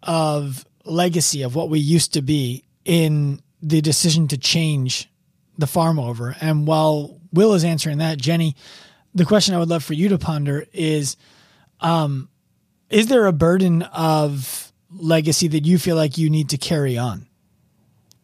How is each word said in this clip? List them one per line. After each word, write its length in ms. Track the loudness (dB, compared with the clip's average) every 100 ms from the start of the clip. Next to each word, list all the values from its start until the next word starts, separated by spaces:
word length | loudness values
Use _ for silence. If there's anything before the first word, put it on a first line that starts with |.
of 600 | -4 -2 0 -2 -4 -8 -14 _
legacy 580 | -6 -2 0 0 -2 -2
of 120 | -4
what 140 | -4 -2
we 100 | 0
used 360 | 2 2 2
to 80 | -2
be 420 | 0 0 -2 -6 -12 _
in 560 | -2 2 2 0 -2 -4 _ _
the 180 | -2 0
decision 460 | 2 0 2 2 0
to 100 | -2
change 720 | -2 -2 0 -2 -4 -6 -10 _ _ _ _ -6
the 80 | -4
farm 320 | 0 0 0
over? 360 | -2 -6 -8 -6
And 260 | -2 0 2
while 540 | 2 2 0 -4 -14 -4
Will 200 | 2 4
is 100 | 4
answering 340 | 2 -2 -2 -2
that, 200 | -4 -4
Jenny, 380 | -2 0 0 -4 -12 -20 -20 _ _
the 120 | -2 2
question 280 | 2 2
I 40 | 0
would 100 | 0
love 160 | -2
for 100 | -2
you 140 | 0 2
to 100 | 0
ponder 480 | 0 -4 -2 -4 -6
is, 440 | -4 -2 -2 -4 -8 _ _ _ _ _ _
um, 480 | -2 0 0 -4 -8 _ _ _ _ _ _
is 180 | 2 4
there 200 | 4 4
a 60 |
burden 500 | 4 4 4 2 2
of 880 | -2 -2 0 2 0 -4 -8 -12 -14 _ _
legacy 560 | -8 0 0 2 0 0
that 160 | 0
you 140 | 2 2
feel 160 | 2
like 240 | 0 0 0
you 100 | 0
need 180 | 0 -2
to 100 | -4
carry 400 | -4 -2 -2 -2
on? 300 | -4 -8 -14 _ _ _ _ _ _ _ _ _